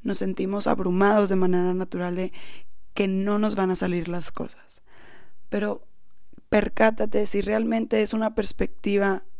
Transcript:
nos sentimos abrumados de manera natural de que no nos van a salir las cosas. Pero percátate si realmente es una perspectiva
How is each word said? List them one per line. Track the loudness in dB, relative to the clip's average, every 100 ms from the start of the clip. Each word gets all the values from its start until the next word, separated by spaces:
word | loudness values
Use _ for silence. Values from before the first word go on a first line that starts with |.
nos | -2 -2
sentimos | -2 -2 -4 -2 0
abrumados | 0 2 4 4 4 4
de | 4
manera | 4 4 2
natural | 0 -4 -4 -4 -4
de | -4 -4 -4 -4 -4 -6 -8
que | -2 0
no | 2 0 2
nos | 0 0
van | 0
a | 0
salir | 0 -2 -2
las | -2 -2
cosas. | -2 -6 -10 -18 -20 -18 -16 -14 -10 -8 -8 -4
Pero | -2 -2 -4 -8 -14 -14 -12 -12 -14 0
percátate | 2 2 4 4 4 2 4 2
si | 2
realmente | 0 0 0 0 0 0
es | 2
una | 0 0
perspectiva | 0 -2 2 0 0 0 2 2 0 -4 -10